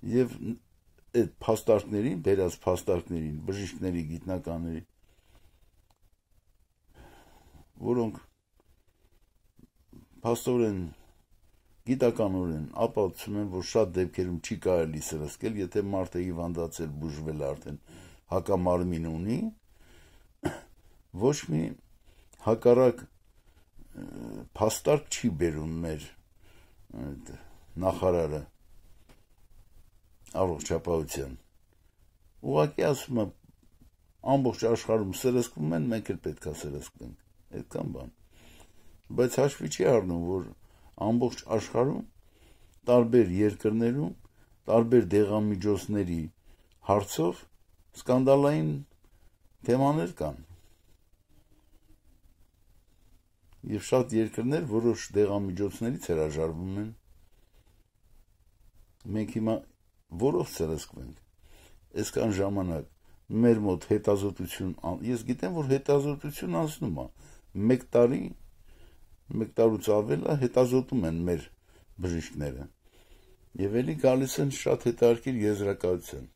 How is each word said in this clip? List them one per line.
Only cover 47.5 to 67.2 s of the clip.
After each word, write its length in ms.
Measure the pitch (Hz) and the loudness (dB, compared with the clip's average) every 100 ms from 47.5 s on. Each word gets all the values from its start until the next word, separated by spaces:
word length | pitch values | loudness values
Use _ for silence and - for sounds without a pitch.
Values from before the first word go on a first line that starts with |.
| _ _ _ _ - | _ _ _ _ -20
սկանդալային 760 | - 127 131 139 143 151 156 143 139 _ _ _ _ _ _ _ | 0 2 6 6 6 2 -2 -4 -10 _ _ _ _ _ _ _
թեմաներ 500 | - 123 139 151 - | 0 2 4 2 -2
կան։ 240 | - 78 67 - - - _ _ _ _ _ _ - _ _ _ - _ - _ _ _ _ _ _ _ _ _ _ _ _ _ _ _ - | -4 -6 -6 -16 -20 -20 _ _ _ _ _ _ -20 _ _ _ -20 _ -20 _ _ _ _ _ _ _ _ _ _ _ _ _ _ _ -16
Եվ 180 | 123 107 | -6 -6
շատ 300 | - 131 123 110 | 2 2 4 0
երկրներ 540 | 110 - 120 151 160 | 0 0 -2 0 0
որոշ 400 | 107 117 107 - | 0 2 0 -2
դեղամիջոցներից 960 | 101 104 101 101 90 101 - 113 147 - | 2 2 2 -2 -2 -4 -2 -6 -6 -2
հրաժարվում 720 | 85 78 76 80 80 92 98 | -2 0 -2 -4 -4 -6 -6
են։ 160 | 107 110 _ - - _ _ _ _ _ _ _ _ - _ _ _ _ - _ - _ - | -8 -12 _ -20 -20 _ _ _ _ _ _ _ _ -20 _ _ _ _ -20 _ -20 _ -8
Մենք 280 | 104 104 | -6 -4
հիմա 220 | 113 110 113 - _ _ _ _ | -2 -2 -2 -6 _ _ _ _
որով 380 | 85 123 160 - | 0 0 2 -2
սրսկվենք։ 680 | - 82 78 - - 62 - _ _ - - - - _ | -4 -4 -4 -8 -14 -16 -16 _ _ -20 -20 -20 -20 _
Այսքան 380 | - 107 - 117 | -6 -4 0 0
ժամանակ 540 | 95 98 101 92 80 73 _ _ - _ | 0 0 0 -2 -4 -6 _ _ -20 _
մեր 320 | 107 120 113 | 2 6 6
մոտ 240 | 104 90 - | 4 0 2
հետազոտություն 880 | 107 - 101 101 92 90 - 95 85 | 0 4 2 0 -4 -10 -6 -6 -6
ան-, 260 | 78 90 | -8 -6
ես 200 | 107 123 | -4 -4
գիտեմ, 300 | 113 123 180 | -4 -4 -2
որ 160 | 175 139 | -4 0
հետազոտություն 880 | 135 - 143 143 147 151 147 180 170 | 0 4 2 2 -4 -8 -8 -4 -2
անցնում 400 | 156 151 135 76 | -2 -4 -6 -4
է, 80 | 62 - | -8 -14